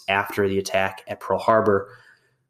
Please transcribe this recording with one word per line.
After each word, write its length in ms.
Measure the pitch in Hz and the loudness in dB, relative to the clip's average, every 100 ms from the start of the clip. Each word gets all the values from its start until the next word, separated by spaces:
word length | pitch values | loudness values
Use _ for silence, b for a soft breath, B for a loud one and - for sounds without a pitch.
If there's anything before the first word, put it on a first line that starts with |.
| - | -2
after 420 | 98 101 - 98 | -2 0 0 0
the 80 | 98 | 0
attack 460 | 95 95 95 - - | -2 -2 -2 -4 -14
at 120 | 104 | -12
Pearl 180 | - 92 | -4 -2
Harbor, 540 | - 110 104 98 - b b b b b b | 2 4 4 0 -2 b b b b b b